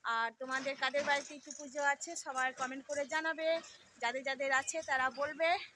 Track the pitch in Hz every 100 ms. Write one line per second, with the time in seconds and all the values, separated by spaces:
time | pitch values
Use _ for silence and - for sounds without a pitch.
0 | - 226 226 226 262 262 269 277 262 285
1 | 294 285 285 294 - 277 294 285 285 285
2 | - 339 311 262 262 262 262 269 269 285
3 | 277 311 320 311 320 330 - - - -
4 | 233 254 269 269 269 269 269 320 311 269
5 | 262 247 294 302 330 370 -